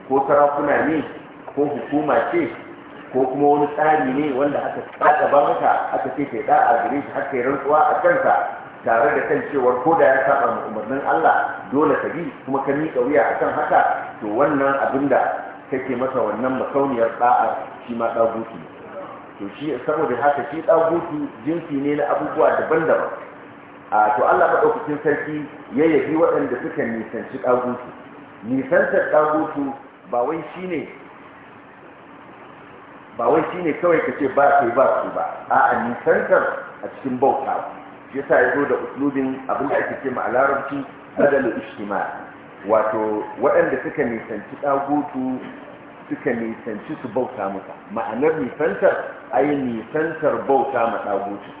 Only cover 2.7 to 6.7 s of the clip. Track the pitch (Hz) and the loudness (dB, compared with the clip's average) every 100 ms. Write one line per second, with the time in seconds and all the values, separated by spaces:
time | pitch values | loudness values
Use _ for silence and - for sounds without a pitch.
2.7 | - - - - 131 131 135 143 147 147 | -18 -18 -18 -6 0 0 4 4 4 2
3.7 | - 156 156 135 131 151 127 143 143 131 | 2 2 2 2 0 -2 0 0 0 -4
4.7 | 123 - - - - 117 143 - - 139 | -8 -10 0 2 4 4 4 4 2 2
5.7 | - - - 131 - 139 113 104 147 - | 2 0 -2 -4 -4 -4 -4 2 4 6